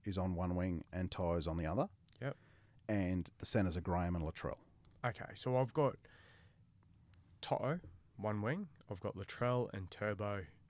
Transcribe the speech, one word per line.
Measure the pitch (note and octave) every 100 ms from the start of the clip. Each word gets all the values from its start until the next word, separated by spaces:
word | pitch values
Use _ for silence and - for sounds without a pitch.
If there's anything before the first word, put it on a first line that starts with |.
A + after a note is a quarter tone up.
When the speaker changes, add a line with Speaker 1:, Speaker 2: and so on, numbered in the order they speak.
Speaker 1:
is | G#2 F#2+
on | F#2
one | F2 F2+
wing | F2+ F#2 E2+ -
and | F2+ F#2
To'o's | - F2 E2+ D#2+
on | D#2+
the | D#2
other. | G2 F#3+ - - -
Speaker 2:
Yep. | C3 - - - - - -
Speaker 1:
And | G#2 F2+ F#2 E2+ -
the | -
centres | A2+ F#2 E2+
are |
Graham | F2 F2 F2 F2
and |
Latrell. | D#2 - - - - - - -
Speaker 2:
Okay, | B2 - -
so | G#2 C3 B2+
I've | B2+
got | - C#3 - - - - - - - - - - - - - - -
To'o, | - C3+ B2+ F3 - - - -
one | G#2 G#2
wing. | G#2+ E3+ G3 - -
I've | G2+
got | G#2 F#2+
Latrell | G2 - B2 B2 A#2+
and | G2+ F#2
Turbo | - G#2 G#2 G#2 G2+ E2+ -